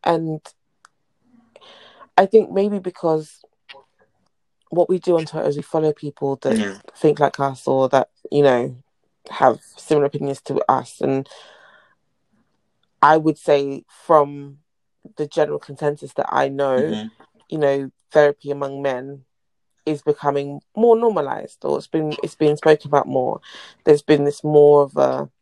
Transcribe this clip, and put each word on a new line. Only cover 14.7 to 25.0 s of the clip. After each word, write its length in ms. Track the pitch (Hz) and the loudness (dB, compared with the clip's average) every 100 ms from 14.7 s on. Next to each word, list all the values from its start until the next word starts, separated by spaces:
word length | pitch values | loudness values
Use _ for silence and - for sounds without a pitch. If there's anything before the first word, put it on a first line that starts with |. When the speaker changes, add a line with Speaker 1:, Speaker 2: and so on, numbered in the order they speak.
| _ _ _ - - | _ _ _ -20 -10
Speaker 1:
the 100 | 151 | -8
general 320 | - 151 147 | -4 -4 -4
consensus 540 | - 139 151 147 139 | -12 -8 -6 -6 -12
that 120 | - - | -10 -4
I 200 | - 139 | -2 -2
know, 280 | 139 139 127 | -2 -2 0
Speaker 2:
Mm-hmm. 320 | 151 - 110 _ _ _ _ | -2 -6 -10 _ _ _ _
Speaker 1:
you 100 | 156 | -4
know, 320 | 143 139 135 _ _ | -2 -2 -6 _ _
therapy 400 | 156 147 143 143 | 2 2 2 -10
among 320 | 143 139 139 | -8 -8 -6
men 420 | 139 127 135 139 131 _ _ _ _ _ - | -6 -6 -10 -16 _ _ _ _ _ _ -6
is 160 | 151 | -4
becoming 580 | - 147 143 143 143 143 _ - | -4 -2 -2 -4 -6 -12 _ 0
more 200 | 233 226 | 4 4
normalized, 680 | 233 190 139 - - _ | 2 0 -4 -8 -12 _
or 140 | 135 143 | -4 -4
it's 80 | - | -4
been, 280 | 160 156 147 | -4 -4 -6
it's 120 | 165 | -8
been 220 | - 151 147 | -2 0 2
spoken 320 | 160 151 143 | 4 2 2
about 180 | 143 - | -2 0
more. 340 | 131 127 - - - - _ | -4 -4 -8 -14 -20 -20 _
There's 180 | - 147 | 2 2
been 220 | - 151 | 4 2
this 180 | 143 147 | 2 -4
more 380 | 151 151 147 147 | 2 6 8 6
of 140 | 139 | 4
a 340 | 143 | 0